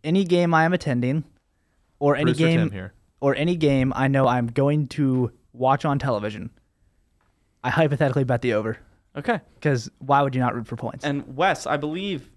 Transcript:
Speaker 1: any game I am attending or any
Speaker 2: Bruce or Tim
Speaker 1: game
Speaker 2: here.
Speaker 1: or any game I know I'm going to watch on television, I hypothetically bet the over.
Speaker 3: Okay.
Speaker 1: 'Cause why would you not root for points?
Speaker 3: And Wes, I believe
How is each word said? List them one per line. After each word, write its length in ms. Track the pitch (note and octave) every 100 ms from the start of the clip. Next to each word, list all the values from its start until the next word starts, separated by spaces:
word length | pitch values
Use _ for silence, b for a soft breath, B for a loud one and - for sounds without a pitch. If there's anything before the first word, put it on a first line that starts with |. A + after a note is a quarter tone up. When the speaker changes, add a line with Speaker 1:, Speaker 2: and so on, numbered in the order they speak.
Speaker 1:
any 200 | D3+ F#3
game 300 | F#3 F3 F3
I 120 | E3 E3
am 80 |
attending 500 | F3+ - B2 B2+ D#3 D3 _ _ _ _ _ _ _
or 160 | C#3+ C#3+
any 100 | D#3+
Speaker 2:
Bruce 120 | D3+
or 60 | D#3+
Tim 100 | E3
Speaker 1:
game 120 | E3
Speaker 2:
here. 220 | G2+ F#2+ _ _ _
Speaker 1:
or 160 | C#3 C3+
any 200 | D#3+ F3
game 360 | D3+ C3+ C3 -
I 120 | C3+
know 200 | C#3 C3
I'm 200 | B2 A#2+
going 400 | A#2 C#3 D3+ C#3+
to 420 | - C#3 B2+ A#2+ - _
watch 300 | A#2+ B2+ C#3+ D#3+
on 140 | C#3
television, 520 | C3+ A2 G#2 G#2+ - _ _ _ _ _ _ _ _ _ _ _
I 60 | B2+
hypothetically 540 | D#3 D#3 C#3+ C#3+ C3
bet 180 | B2+ A#2+
the 120 | B2
over. 240 | G#2+ G#2+ A2 - _ _ C#3+
Speaker 3:
Okay. 260 | C#3+ G#3+ - _
Speaker 1:
'Cause 280 | D3+ C3+ A2+ _
why 220 | C3+ C#3
would 120 | C#3 B2+
you 60 |
not 140 | B2 A#2+
root 120 | A#2
for 80 | A#2+
points? 280 | A#2+ C#3
Speaker 3:
And 320 | D3 C#3+ - C3+
Wes, 300 | F#3 E3+ -
I 100 | D3
believe 520 | D3+ E3 G3+ E3 -